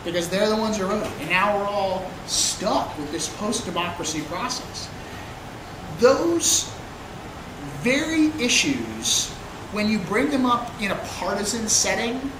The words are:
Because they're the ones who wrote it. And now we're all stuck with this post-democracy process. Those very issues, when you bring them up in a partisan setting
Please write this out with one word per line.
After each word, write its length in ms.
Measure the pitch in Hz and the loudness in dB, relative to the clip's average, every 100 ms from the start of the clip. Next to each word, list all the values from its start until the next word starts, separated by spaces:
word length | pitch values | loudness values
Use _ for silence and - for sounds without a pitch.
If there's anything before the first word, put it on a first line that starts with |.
Because 240 | 175 170 170 | 0 -2 0
they're 200 | 190 214 | 2 4
the 80 | 214 | 4
ones 200 | 220 202 | 2 0
who 100 | 190 | 0
wrote 180 | 208 | 0
it. 80 | - - | -2 -6
And 120 | 160 | 2
now 280 | 180 202 202 | 4 4 4
we're 80 | 202 | 2
all 420 | 202 190 185 185 - - | 0 0 0 -4 -8 -2
stuck 720 | - - - 196 269 - - | 0 0 0 0 0 0 -6
with 140 | 147 | -6
this 180 | 156 - - | -4 -4 -4
post-democracy 840 | 208 226 - 170 175 170 - 156 | -2 -2 -2 -2 -4 -4 -4 -4
process. 680 | 147 175 - - - - - - - - - - - - - - - 156 | -4 -4 -4 -4 -6 -10 -10 -12 -12 -10 -12 -12 -12 -12 -12 -12 -10 4
Those 720 | 240 285 339 339 - - - - - - - - - - - - - - | 6 6 4 2 4 2 0 -8 -12 -12 -12 -12 -12 -12 -12 -10 -10 -2
very 480 | 240 277 320 320 302 - | 2 2 2 4 4 4
issues, 920 | 240 - - - 113 110 117 - - - - - - | 2 4 4 0 -2 -4 0 0 0 -6 -10 -12 -6
when 180 | 202 208 | 0 2
you 80 | 214 | 2
bring 320 | 180 214 285 | 2 2 2
them 160 | 277 254 | 4 4
up 240 | 240 - - | 4 0 -4
in 120 | 202 | -2
a 40 | 175 - - | -2 -4 -4
partisan 480 | 180 196 208 233 214 | -2 0 0 -2 2
setting 640 | - 196 185 233 262 277 | 4 4 2 0 -2 -4